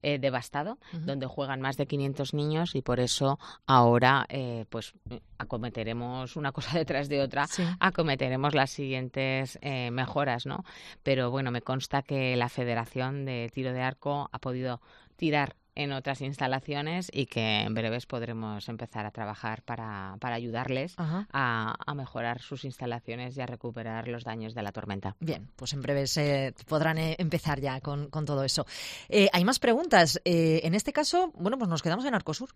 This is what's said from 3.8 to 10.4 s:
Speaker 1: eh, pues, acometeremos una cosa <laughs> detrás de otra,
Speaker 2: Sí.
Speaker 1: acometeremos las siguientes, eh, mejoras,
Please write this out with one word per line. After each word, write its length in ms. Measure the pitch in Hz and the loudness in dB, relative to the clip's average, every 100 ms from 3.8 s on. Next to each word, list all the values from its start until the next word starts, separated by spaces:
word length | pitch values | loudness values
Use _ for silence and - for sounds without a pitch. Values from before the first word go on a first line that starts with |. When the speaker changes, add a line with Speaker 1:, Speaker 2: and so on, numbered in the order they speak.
| 120 120 127 139 - | 10 8 8 6 2
Speaker 1:
eh, 360 | 135 123 117 107 | -4 -6 -6 -6
pues, 240 | 113 - - - 123 - - | -8 -8 -14 -14 -14 -16 -12
acometeremos 960 | - 117 117 117 110 117 120 127 127 | -6 -4 -4 -4 -4 -4 -4 -6 -6
una 160 | 165 143 | -4 -2
cosa 200 | 147 113 | -2 -2
<laughs> 80 | 165 | 0
detrás 300 | 147 139 143 | 2 0 0
de 120 | 143 | 0
otra, 260 | 135 135 147 | 2 0 0
Speaker 2:
Sí. 160 | - 170 180 | 0 0 4
Speaker 1:
acometeremos 760 | 185 175 160 135 131 131 147 | 2 4 2 2 0 2 4
las 160 | 147 117 | 4 2
siguientes, 880 | - 135 131 127 135 135 131 135 - | 0 -4 -4 -4 -2 0 0 -2 -6
eh, 300 | 143 135 123 | -6 -4 -2
mejoras, 540 | 123 123 143 143 120 | -2 0 0 0 0